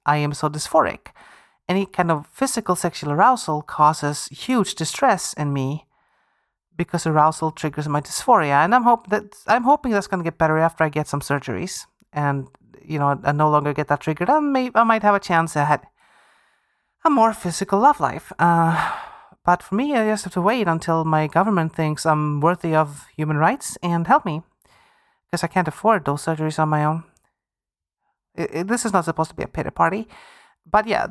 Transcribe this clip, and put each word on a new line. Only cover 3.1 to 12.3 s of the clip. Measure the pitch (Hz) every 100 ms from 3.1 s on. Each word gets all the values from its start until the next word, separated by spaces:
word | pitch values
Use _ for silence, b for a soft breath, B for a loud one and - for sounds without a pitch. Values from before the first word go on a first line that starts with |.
arousal | 147 226 247 - 151
causes | - - 151 160 147 147 -
huge | - - 254 190 -
distress | 160 - 269 185 -
in | - 147
me | 139 135 156 - _ _ _ _ _ _ _ _ -
because | 170 170 160
arousal | 151 156 156 160
triggers | - 156 143 151
my | 147
dysphoria, | 147 - - 220 151 143 165
and | 247
I'm |
hope | 233 240 -
that, | 202 208 - -
I'm | 233
hoping | 247 302 254
that's | 208 190
gonna | 185
get | 165 -
better | 160 156
after | 165 -
I | 156
get | 151 151
some | 143
surgeries, | - 139 139 95 190 - - _ _
and, | 147 143